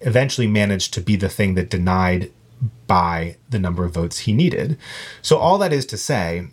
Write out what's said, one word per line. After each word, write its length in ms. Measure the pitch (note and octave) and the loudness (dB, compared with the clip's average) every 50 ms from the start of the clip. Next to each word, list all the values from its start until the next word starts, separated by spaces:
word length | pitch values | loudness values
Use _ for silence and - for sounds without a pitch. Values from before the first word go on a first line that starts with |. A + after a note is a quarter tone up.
| - | -2
eventually 440 | B2+ A2 B2 C3+ C3+ - - A#2 | 0 2 2 2 2 0 0 0
managed 460 | A2 G#2 G#2+ G#2 G2+ G2+ F#2+ - - - | 2 2 2 2 2 2 0 -2 -4 -6
to 60 | - | -4
be 160 | F2 - G#2+ | 0 0 2
the 120 | F#2 G2 F#2 | 2 2 0
thing 240 | - - G#2+ G2 F#2+ | 0 0 0 2 2
that 160 | F#2 F2 - | 0 0 0
denied 600 | - - F2+ F#2 F#2 F#2 F#2 F2+ F2+ F2+ F#2+ - - _ _ _ - - C3 A2+ - - - | -2 0 0 2 2 2 2 2 2 0 -2 -4 -10 _ _ _ -10 -6 -6 -6 -6 -6 -2
by 500 | - G2 F2+ F2 E2+ E2+ E2 E2 E2+ E2+ - _ - | 0 2 2 2 2 0 -2 -4 -6 -8 -12 _ -6
the 100 | B2 G#2+ | -4 -2
number 260 | F#2+ F2+ E2+ E2+ F2+ | -2 -2 -2 -2 -2
of 100 | E2 D#2+ | -2 -2
votes 240 | E2 E2+ E2+ - - | -4 -4 -4 -6 -4
he 160 | - A2+ G#2+ | -2 0 2
needed. 420 | A#2+ F3 F3+ - - - C#3+ D#3 - - - - - - - - - - | 4 2 2 2 0 -2 -4 -4 -6 -8 -12 -16 -16 -16 -16 -16 -10 -2
So 160 | - - - | 2 2 2
all 180 | - D#3+ F#3+ G3 | 4 4 2 2
that 140 | G3+ F3 D3+ | 2 0 0
is 140 | C#3 C3 | -2 -2
to 100 | - - | -4 -8
say, 520 | G2 - - D3 A2 F2+ E2 E2+ F2 F2+ - | -8 -4 -2 -2 -2 -2 -2 -4 -6 -6 -10